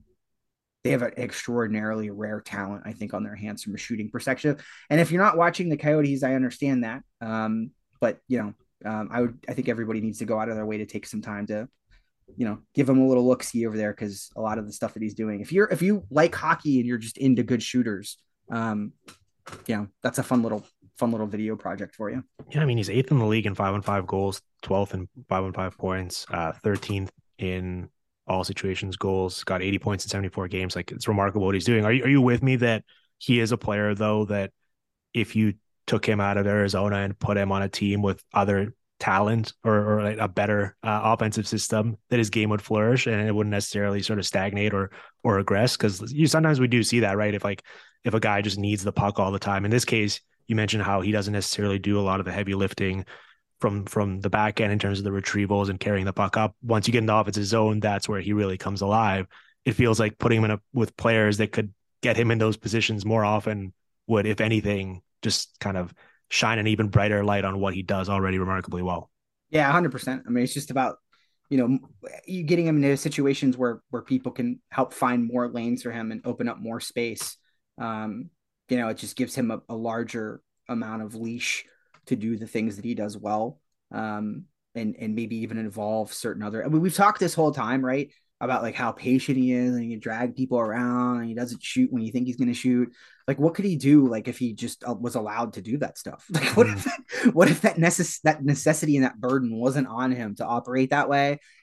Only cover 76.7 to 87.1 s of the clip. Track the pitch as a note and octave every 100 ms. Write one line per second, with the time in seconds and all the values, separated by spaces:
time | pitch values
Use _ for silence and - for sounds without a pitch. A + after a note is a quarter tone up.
76.7 | A#2+ - A#2+ A#2 G#2+ - - _ _ _
77.7 | - A#2 A2 G#2+ G#2 E3+ _ _ _ _
78.7 | B2 A2+ A2 G2+ - B2 - A#2 G#2+ -
79.7 | A2+ A2+ A#2 A2+ A#2+ G#2+ A#2 _ _ -
80.7 | A#2 A2 A2 G#2+ A2 A2+ A#2+ - - -
81.7 | _ _ _ - A#2+ A2 A2 A2 A2 A2
82.7 | G2+ A#2+ A2 G#2 G#2 G#2 G#2+ A#2 - _
83.7 | _ _ A2 A2 G#2 G#2+ A2+ - _ _
84.7 | A#2 A2 - A2 G#2+ A2+ A2+ A2 A2+ G#2+
85.7 | G#2+ G#2 A2 G#2 - A#2 G2+ G#2 A2 C#3+
86.7 | D#3 F3+ F3+ G3+